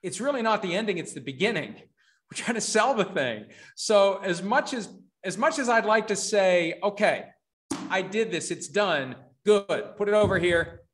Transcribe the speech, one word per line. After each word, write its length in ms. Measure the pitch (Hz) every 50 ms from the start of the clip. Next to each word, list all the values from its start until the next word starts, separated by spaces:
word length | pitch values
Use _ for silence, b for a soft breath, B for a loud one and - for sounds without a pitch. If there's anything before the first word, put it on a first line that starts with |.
| -
It's 180 | 185 - -
really 220 | 220 277 285 254 226
not 180 | 226 214 208
the 140 | 214 185 165
ending, 240 | 190 226 208 196 170
it's 140 | 156 - -
the 80 | 156
beginning. 520 | 123 131 135 131 180 220 226 165 139 107 107
We're 640 | - - _ _ _ _ _ _ _ _ _ -
trying 180 | - - - 240
to 80 | 226
sell 320 | - - - 220 214 254 269
the 120 | 220 185
thing. 400 | - - 151 139 123 113 107 107 - B B B B B
So 440 | B - - 220 202 196 196 190 190
as 240 | 190 196 180 170 180
much 320 | 202 226 277 294 - 277
as, 140 | 240 202 180 - - - _ _ _ -
as 160 | 190 185 185
much 180 | 247 320 320 -
as 100 | 269 233
I'd 180 | 240 226 202
like 220 | 208 214 220 208 214
to 80 | 208
say, 600 | 190 - - 220 202 196 185 180 175 170 165 170 - -
"Okay, 420 | 208 202 - 208 185 143 107 - - _ _ _ _ _ _ _ _ - - - -
I 140 | 180 190 185
did 260 | - 190 220 226 185
this, 220 | 170 160 - -
it's 160 | 175 156 - -
done, 480 | 143 202 208 190 170 147 135 131 123 - - - _ _ _
good, 520 | 202 208 202 202 - 165 143 143 - - -
put 100 | 202 202
it 60 | 208
over 240 | 214 208 196 190 180
here 440 | 170 180 175 170 165 - - - - _